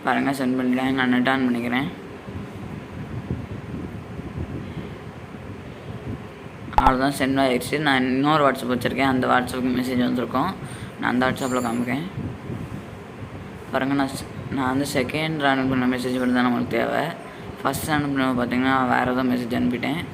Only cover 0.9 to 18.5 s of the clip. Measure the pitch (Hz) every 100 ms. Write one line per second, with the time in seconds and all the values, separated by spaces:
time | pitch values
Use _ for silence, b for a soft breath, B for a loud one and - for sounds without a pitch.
0.9 | 135 127 127 123 135 127 120 120 123 151
1.9 | - - - - - - - - - -
2.9 | - - - - - - - - - -
3.9 | - - - - - - - - - -
4.9 | - - - - - - - - - -
5.9 | - - - - - - - - - 127
6.9 | 131 135 139 135 135 135 123 127 147 151
7.9 | 135 127 127 147 156 143 123 120 123 123
8.9 | 120 135 131 127 127 123 131 127 127 127
9.9 | 127 123 123 113 127 170 190 B B B
10.9 | - 117 120 127 120 135 127 123 117 120
11.9 | 131 175 - - - - - - - -
12.9 | - - - - - - - - 131 131
13.9 | 139 135 - - - - 131 131 131 139
14.9 | 143 123 151 160 160 139 135 131 131 127
15.9 | 123 127 127 127 123 123 120 120 117 120
16.9 | 117 147 175 B B B - - 135 -
17.9 | 151 143 139 131 123 120